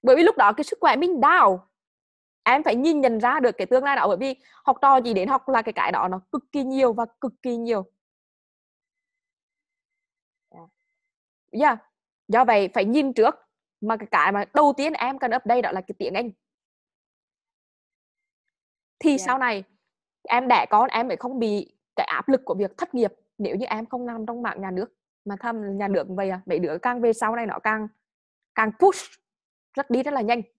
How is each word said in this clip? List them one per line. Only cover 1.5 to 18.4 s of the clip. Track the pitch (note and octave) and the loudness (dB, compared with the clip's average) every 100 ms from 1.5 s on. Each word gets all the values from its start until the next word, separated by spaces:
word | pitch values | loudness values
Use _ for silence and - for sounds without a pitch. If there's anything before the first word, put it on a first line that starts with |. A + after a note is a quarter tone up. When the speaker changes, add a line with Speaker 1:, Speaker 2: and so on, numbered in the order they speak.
| F#3 _ _ _ _ _ _ _ _ | 2 _ _ _ _ _ _ _ _
Speaker 1:
Em | - C4+ | 0 2
phải | - | 2
nhìn | A#3 D4+ D4+ | 0 2 2
nhận | C4+ A3 | 2 2
ra | A#3+ D4 | 0 2
được | B3 - | 0 -2
cái | - | 0
tương | B3+ | 0
lai | C#4 | 2
đó, | C4+ G3 | 0 0
bởi | F#3 | -2
vì | C4+ C4 _ _ | -4 -8 _ _
học | - - | -2 2
trò | C#4 C4 | 4 4
chỉ | A#3+ | 4
đến | G3 G3 | -2 0
học | C4+ - | -2 0
là | B3 | -2
cái, | A3+ | -2
cái | - A#2 | -4 -2
đó | E3 F3+ | -2 -4
nó | F#3 _ | -6 _
cực | D4 _ | -10 _
kỳ | C#4+ | -6
nhiều | C4 C4 B3+ | -4 0 0
và | A3 A#3 _ | 0 -8 _
cực | C4 _ | -10 _
kỳ | B3+ A#3 | -6 -6
nhiều. | A#3 G#3+ F#3+ _ _ _ _ _ _ _ _ _ _ _ _ _ _ _ _ _ _ _ _ _ _ _ _ _ _ E3+ E3 _ _ _ _ _ _ _ _ | -4 -4 -6 _ _ _ _ _ _ _ _ _ _ _ _ _ _ _ _ _ _ _ _ _ _ _ _ _ _ -20 -20 _ _ _ _ _ _ _ _
Yeah. | A3 D4 A3+ _ _ _ _ - | 0 0 0 _ _ _ _ 0
Do | A#3 | 2
vậy | B3 G#3+ F#3+ | 4 4 2
phải | A#3 | -2
nhìn | G3+ C#4 C4+ | 0 2 0
trước. | B3 A3+ - _ _ _ _ | 2 2 0 _ _ _ _
Mà | G#3 A3 | -6 -6
cái, | G#3+ | 0
cái | F#3 D#3+ | 2 2
mà | G3+ G3+ | 0 0
đầu | - D4 C#4 | 2 2 2
tiên | D4 | -4
em | D#4 B3 C4+ | -4 -6 -4
cần | C4 | -4
update | B3 G#3+ B3 | -2 0 0
đó | B3 | 0
là | F#3+ | -6
cái | - - | -10 -10
tiếng | B2 | -6
Anh. | G3 A#3+ - _ _ _ _ _ _ _ _ _ _ _ _ _ _ _ _ _ _ _ _ | -4 -6 -12 _ _ _ _ _ _ _ _ _ _ _ _ _ _ _ _ _ _ _ _